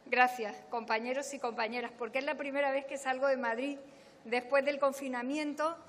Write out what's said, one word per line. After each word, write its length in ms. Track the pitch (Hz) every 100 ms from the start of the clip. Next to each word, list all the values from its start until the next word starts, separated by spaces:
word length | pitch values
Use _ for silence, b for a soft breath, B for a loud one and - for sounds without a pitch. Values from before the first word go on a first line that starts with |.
| -
Gracias, 500 | 247 247 254 208 - -
compañeros 640 | 240 220 220 240 262 277
y 60 | 277
compañeras, 520 | 247 233 220 240 233 -
porque 220 | 226 262
es 60 | 285
la 100 | 285
primera 360 | 285 277 285
vez 140 | 269 277
que 120 | 262
salgo 300 | 262 262 277
de 100 | 262
Madrid 420 | 233 226 277 277 - B B B
después 400 | 226 240 240 277
del 160 | 269 285
confinamiento 960 | 277 269 277 247 247 294 302 294 302 339